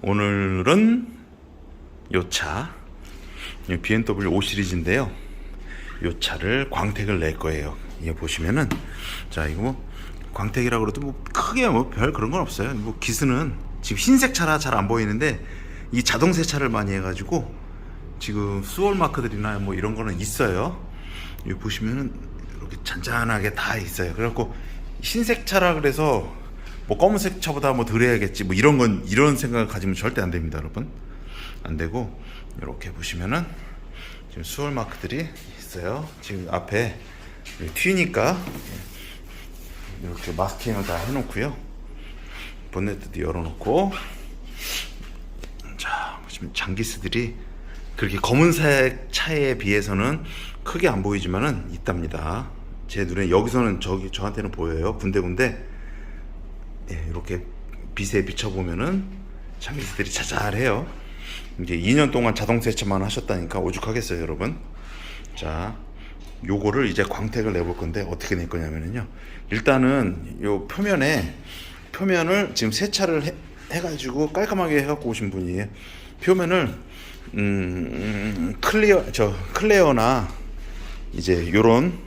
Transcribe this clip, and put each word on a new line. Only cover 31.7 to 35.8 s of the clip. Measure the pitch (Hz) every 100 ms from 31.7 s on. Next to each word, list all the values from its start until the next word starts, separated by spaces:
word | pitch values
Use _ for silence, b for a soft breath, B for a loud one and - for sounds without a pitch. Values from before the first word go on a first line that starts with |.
| 80
되고, | 80 113 120 - B B B -
이렇게 | 71 - 87
보시면은 | 82 85 87 90 147 170 - - - - B B B -
지금 | -
수월 | 82 - 147
마크들이 | 135 110 - - 131 165 - - -
있어요. | - 92